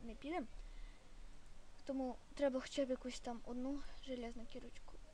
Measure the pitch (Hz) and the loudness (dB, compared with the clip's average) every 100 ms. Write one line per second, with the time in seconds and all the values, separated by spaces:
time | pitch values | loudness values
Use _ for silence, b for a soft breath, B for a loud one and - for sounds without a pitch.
0 | 233 214 277 349 226 - B B B B | -4 -4 0 0 0 -4 B B B B
1 | B - - - - - - - - 269 | B -8 -6 -6 -6 -6 -6 -6 0 2
2 | 254 220 - - 277 262 - - 262 254 | 2 0 -6 4 6 6 4 4 6 4
3 | 254 - 247 233 - 247 262 285 B B | 2 -2 -2 -2 0 2 2 2 B B
4 | - 247 233 233 233 247 240 - - - | -2 0 0 -2 -2 -2 -4 -4 -4 -6
5 | - | -8